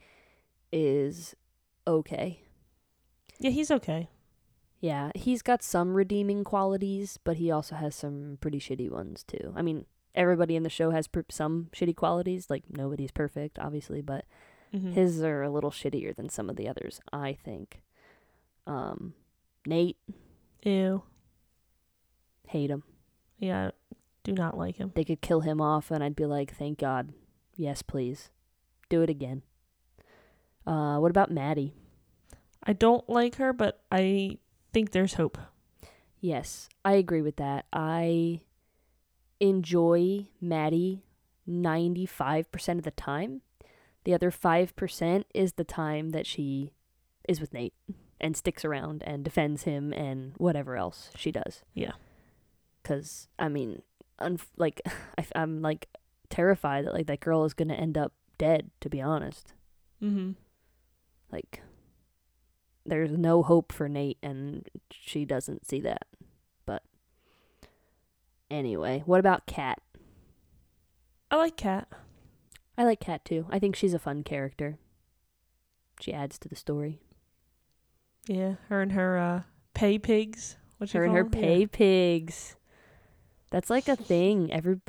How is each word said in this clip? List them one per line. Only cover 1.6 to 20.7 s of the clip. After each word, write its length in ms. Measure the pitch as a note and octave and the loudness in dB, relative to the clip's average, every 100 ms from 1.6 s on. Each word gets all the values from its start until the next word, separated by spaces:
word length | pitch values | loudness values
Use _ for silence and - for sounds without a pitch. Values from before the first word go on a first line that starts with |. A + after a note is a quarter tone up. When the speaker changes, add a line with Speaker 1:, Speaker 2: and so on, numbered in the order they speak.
| _ _ - | _ _ 0
Speaker 1:
okay. 560 | D#3+ - - F3 E3 _ _ _ _ _ _ _ _ _ - | 0 0 -4 -6 -6 _ _ _ _ _ _ _ _ _ -4
Speaker 2:
Yeah, 120 | C4 | 0
he's 200 | C4 D4+ | 0 2
okay. 380 | C#4 - D#3+ E3+ _ _ _ _ _ _ _ | 0 0 -4 -6 _ _ _ _ _ _ _
Speaker 1:
Yeah, 280 | E3 C#3+ C#3+ | -4 -2 -4
he's 280 | - B3 B3 | -4 -2 0
got 200 | - B3 | 2 0
some 300 | - F3+ F3 | 2 0 2
redeeming 480 | F#3+ F#3+ G3+ G3+ G3+ | 2 2 2 0 -2
qualities, 760 | G3 G3+ G3 G3 G3 G3 G3+ - | -2 0 0 0 -2 -4 -6 -8
but 140 | - E3 | -4 -2
he 140 | E3 | 0
also 240 | D#3 D3+ | 0 -2
has 200 | D#3 D3+ | -6 -6
some 440 | - D3 C#3+ D3 C#3 | -6 -8 -8 -10 -8
pretty 180 | D#3 C#3+ | -4 -4
shitty 320 | - C3 B2 | -4 -6 -6
ones 320 | B1+ F#2+ - | -6 -8 -12
too. 280 | - - - | -12 -10 -8
I 60 | - | -4
mean, 220 | E3+ D#3 - _ _ | -2 -2 -8 _ _
everybody 420 | - F3+ E3+ E3+ E3 | 2 4 4 2 0
in 60 | |
the 80 | D#3+ | -2
show 200 | - E3 | 0 0
has 160 | D#3+ D#3 | 0 -2
per-, 180 | - - | -4 -6
some 400 | - D#3 E3 E3 | -4 -2 -2 -6
shitty 200 | - F3 E3 | -4 -2 0
qualities. 520 | E3 F3 F3+ F#3 - | 0 0 0 -4 -4
Like, 140 | C#3 - | -6 -6
nobody's 400 | C#3+ C#3 D3 C3+ | -8 -6 -6 -6
perfect, 460 | - D3 D3 D3 - | -4 -4 -4 -10 -8
obviously, 400 | C#3+ D3 - D3 | -8 -8 -8 -8
but 220 | C#3+ C#3 - - - _ _ | -6 -8 -10 -20 -20 _ _
Speaker 2:
Mm-hmm. 180 | G3+ F#3 | -6 -2
Speaker 1:
his 280 | F3+ F3+ E3 | 4 4 4
are 180 | D#3+ D3 | 0 0
a 80 | C#3+ | -2
little 220 | D3 D3 | -2 -2
shittier 420 | - C#3 C#3 - | -4 -4 -4 -6
than 140 | - C3 | -8 -10
some 200 | - G#2 | -8 -8
of 60 | |
the 140 | - G#2+ | -6 -8
others, 320 | - - - - | -8 -10 -14 -12
I 200 | D3 C#3 C#3 | -8 -6 -8
think. 380 | - G#2 - - _ _ _ _ _ _ _ _ - | -12 -14 -14 -20 _ _ _ _ _ _ _ _ -10
Um, 460 | B2+ - - F3+ - _ _ _ _ C#3+ | -8 -8 -10 -12 -16 _ _ _ _ -2
Nate. 300 | E3 F3 - - - _ _ _ _ | 2 2 0 -14 -18 _ _ _ _
Speaker 2:
Ew. 400 | G#3 | 0